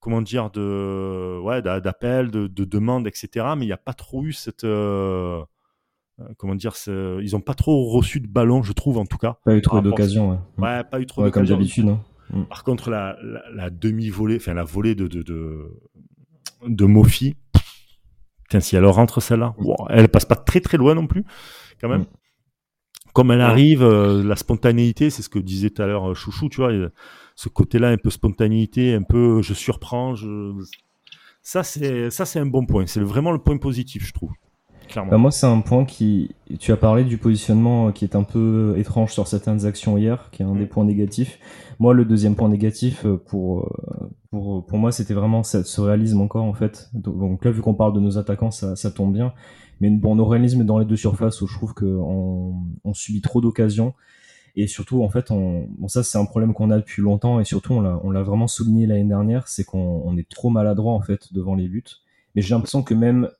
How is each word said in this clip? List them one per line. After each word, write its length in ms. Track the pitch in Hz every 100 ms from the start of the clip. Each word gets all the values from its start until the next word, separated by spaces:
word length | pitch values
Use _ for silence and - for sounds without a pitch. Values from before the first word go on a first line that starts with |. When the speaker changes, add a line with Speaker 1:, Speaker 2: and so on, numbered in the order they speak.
Speaker 1:
comment 200 | - 113
dire, 300 | 107 120 110
de, 880 | 101 101 98 98 98 95 92 92 90
ouais, 200 | 92 127
d'a-, 180 | 98 95
d'appels, 500 | 95 90 120 127 127
de, 180 | 107 101
de 180 | 95 98
demandes, 420 | 101 110 127 110
et 40 |
cetera, 420 | - 104 - 117 151
mais 80 |
il 60 | 120
n'y 40 |
a 40 | 90
pas 160 | -
trop 300 | 127 - 131 151
eu 80 |
cette, 320 | 151 - - 113
euh, 760 | 107 104 98 98 92 90 87 78 _ _ _ _ _ _ _
euh, 60 | - -
comment 180 | 98 98
dire, 200 | 113 -
ce... 460 | - 98 95 90
ils 140 | 101 104
ont 40 |
pas 120 | -
trop 360 | 135 - 151 120
reçu 300 | 120 117 151
de 80 | 113
ballon, 360 | 101 117 127
je 100 | 107
trouve, 240 | 98 - 120
en 80 | 101
tout 120 | -
cas, 200 | 113 120 -
Speaker 2:
Pas 100 | 110
eu 60 |
Speaker 1:
par 0 |
Speaker 2:
trop 140 | 104 110
Speaker 1:
rapport 100 | 101
à 40 |
Speaker 2:
d'occasion, 380 | 110 104 104 104
ouais. 60 | 92 92 -
Speaker 1:
Ouais, 260 | 110 123
pas 160 | 120 131
eu 60 | 127
trop 180 | -
Speaker 2:
Ouais, 80 | 104
comme 120 | 101
Speaker 1:
d'occasion. 140 | 98 95
Speaker 2:
d'habitude, 300 | 95 - 107
hein. 140 | 107 107 _ _
Mm. 100 | 95 92
Speaker 1:
Par 140 | - -
contre, 240 | 123 -
la, 260 | 110 98 98
la, 180 | 110 113 120
la 160 | 113 90
demi-volée, 680 | 87 107 110 110 98 110 113
enfin, 180 | 107
la 120 | 87 82
volée 300 | 90 110 107
de, 120 | 92
de, 140 | 85
de, 480 | 85 82 80 78 76 80 _ _ - _ _ _ - _ 240
de 180 | 107 98
Mofi, 500 | 104 107 - 135 147 _ - - - - _ _ _ - _
putain, 160 | - 104
si 160 | - 95
elle 100 | 98
rentre, 360 | 95 117 -
celle-là, 320 | - 117 117 107
Speaker 2:
Mm. 60 | -
Speaker 1:
wow, 100 | - -
elle 200 | 113 110
passe 160 | - -
pas 100 | -
très, 240 | - 185
très 180 | 180 165
loin 180 | 131 160
non 120 | 156
plus, 160 | 180 208 - - - - _
quand 80 | 113
même. 120 | 127
Speaker 2:
Mm. 40 | - _ _ _ _ _ _ _ _ - _
Speaker 1:
Comme 180 | - 127
elle 80 | 120
Speaker 3:
Ouais. 40 |
Speaker 1:
arrive, 400 | 123 117 147 151
euh, 400 | 123 107 101 101
la 140 | 101 101
spontanéité, 720 | - 117 123 120 120 113 151
c'est 120 | 143
ce 60 | 104
que 120 | 107
disait 300 | 95 95 101
tout 120 | -
à 40 | 101
l'heure, 240 | 104 92
euh, 20 |
Chouchou, 340 | 90 - 98 151
tu 140 | -
vois, 100 | 127
il 80 | 107
y 40 |
a 60 | 90 - - - - _
ce 140 | -
côté-là, 400 | - - 120 120
un 80 | 117
peu 120 | 92
spontanéité, 840 | - 113 98 110 110 110 - 123
un 100 | 113
peu, 360 | 95 120 120 110
euh, 20 |
je 120 | 107
surprends, 600 | 101 - - - 123 127 120
je... 380 | 107 104 101 101 92 - _ _ _ - _ _
Ça, 220 | - 185
c'est, 460 | 175 147 139 127 117
ça, 140 | - 139
c'est 140 | 170
un 60 | 143
bon 200 | 131 123
point. 200 | 104 92
C'est 140 | -
vraiment 320 | 98 107 156
le 60 | 160
point 180 | - 143
positif, 480 | 139 123 127 101 -
je 60 |
trouve. 180 | - 85 - _ _ _ - -
Clairement. 240 | - 98
Speaker 2:
Bah, 60 | 110
moi, 140 | 127
c'est 140 | 143 131
un 140 | 113
point 220 | 104 123 131
qui, 500 | - 107 101 78 - _ 73
tu 120 | -
as 60 | 107
parlé 260 | 113 110
du 140 | 131 117
positionnement, 680 | 117 110 - 110 117 120 113
euh, 40 |
qui 120 | 101 101
est 100 | 101
un 80 |
peu, 500 | 101 117 113 110 110 95
euh, 40 |
étrange 320 | 107 - 113
sur 160 | - 98
certaines 380 | 104 - 107 104
actions 320 | 101 - 104
hier, 320 | 110 120 -
qui 100 | -
est 40 | 95
un 100 | 101
des 80 | 101
Speaker 1:
Mm. 40 |
Speaker 2:
points 160 | - 104
négatifs. 520 | 104 101 101 127 - - - - -
Moi, 140 | 117
le 120 | 123 117
deuxième 300 | 110 104 104
point 120 | 113
négatif, 560 | 104 107 104 123 127 107
euh, 120 | 95
pour, 480 | _ 101 92 90 -
euh, 440 | - - - - - _
pour, 360 | 104 101 95 87
pour 120 | 104
moi, 140 | 113
c'était 200 | 120 104
vraiment 300 | 101 104 113
ce, 200 | 113 104
ce 180 | 90 -
réalisme 400 | 104 104 110 107
encore, 220 | 101 113 110
en 80 |
fait. 360 | 104 107 - -
Donc, 240 | 117 101 90
donc 240 | 95 95 123
là, 60 |
vu 100 | 110
qu'on 120 | 107
parle 200 | 101 110
de 60 | 104
nos 180 | 101 101
attaquants, 340 | 101 101 113
ça... 240 | 107 98 92
ça 120 | 107
tombe 220 | - 98
bien. 200 | 98 123 - - - - -
Mais 100 | 101
bon, 240 | 107 104
nos 120 | 107 110
réalismes 360 | 117 123 123
dans 140 | 110 110
les 80 | 107
deux 100 | 110
surfaces, 440 | 110 98 113 -
où 60 | 98
je 80 | 95
trouve 180 | 107
qu'on, 800 | - 98 95 82 95 92 92 90 90 87 85
on 100 | -
subit 280 | 104 - 104
trop 200 | - 120
d'occasions. 540 | 117 107 110 104 113 - _ _ _ _ _ -
Et 120 | 104
surtout, 360 | - 101 127
en 60 | 113
fait, 220 | 123 123
on... 360 | 104 95 87 60 -
bon, 80 | 98
ça, 160 | 123
c'est 140 | 120 107
un 60 | 104
problème 280 | 117 110
qu'on 160 | 107 107
a 80 | 107
depuis 240 | 104 -
longtemps, 380 | 101 104 120 120
et 60 | 104
surtout, 280 | 101 -
on 80 | 123
l'a, 180 | 98 87
on 80 | 95
l'a 100 | 95
vraiment 240 | 98 101 113
souligné 380 | - 113 110 113
l'année 200 | 104 101
dernière, 420 | 101 104 120 123
c'est 160 | -
qu'on, 400 | 98 95 90 85 85
on 120 | 87
est 100 | 85
trop 200 | - 120
maladroit, 440 | 113 107 101 107
en 80 | 113
fait, 320 | 101 98 _
devant 220 | 95 92 95
les 120 | 92
buts. 140 | 98 - - _ _ _ -
Mais 60 |
j'ai 100 | 95
l'impression 300 | 117 107 143
que 100 | 131
même 360 | 113 117 123 123 _